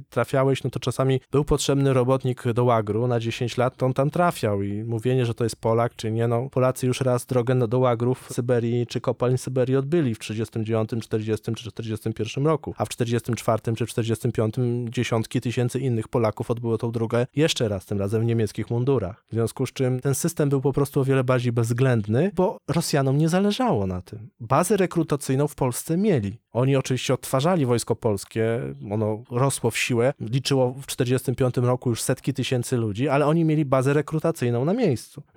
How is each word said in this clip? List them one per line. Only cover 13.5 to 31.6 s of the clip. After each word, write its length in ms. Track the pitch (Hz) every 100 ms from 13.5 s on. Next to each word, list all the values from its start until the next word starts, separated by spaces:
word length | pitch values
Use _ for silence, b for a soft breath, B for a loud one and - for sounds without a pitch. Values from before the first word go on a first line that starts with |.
| 110 - 113
czy 100 | 117
w 40 |
czterdziestym 420 | - 113 110 120
piątym 580 | 117 110 131 123 120 120
dziesiątki 520 | 123 117 117 110 127
tysięcy 380 | 123 120 120 127
innych 280 | 135 113 -
Polaków 440 | 127 110 - 117
odbyło 260 | 117 120 113
tą 140 | 117
drogę 360 | 113 113 120 120 139
jeszcze 320 | 156 - 113
raz, 180 | 98 -
tym 140 | 101
razem 220 | 101 110
w 40 | 117
niemieckich 440 | 117 107 - 104
mundurach. 560 | 120 123 135 92 - _
W 40 |
związku 320 | 110 113 - 131
z 80 |
czym 260 | - 127 127
ten 160 | 139 135
system 340 | 170 - 143
był 120 | 139
po 120 | 135
prostu 260 | 135 139 147
o 40 |
wiele 200 | 131 135
bardziej 280 | 127 127 123
bezwzględny, 800 | 120 113 117 135 120 101 113 185 190
bo 220 | 185 - -
Rosjanom 500 | 156 - 151 135 139
nie 120 | 160
zależało 580 | 180 202 208 254 127 95
na 140 | 90
tym. 280 | - 107 110 -
Bazę 380 | 117 139 175 202
rekrutacyjną 680 | 175 170 156 143 - 135 147
w 80 | -
Polsce 420 | 131 120 - 170
mieli. 400 | 214 147 101 107 _
Oni 240 | 120 135 139
oczywiście 380 | - 127 -
odtwarzali 520 | 127 - 135 151 175 127
wojsko 300 | 120 - -
polskie, 640 | 113 98 - 113 113 117 135 139 120
ono 320 | 107 107 107 123
rosło 400 | 123 139 - 120
w 60 | -
siłę, 360 | - 120 123 -
liczyło 560 | 113 135 - 139 127 127
w 40 | -
czterdziestym 500 | - 123 127 - 123
piątym 300 | 127 131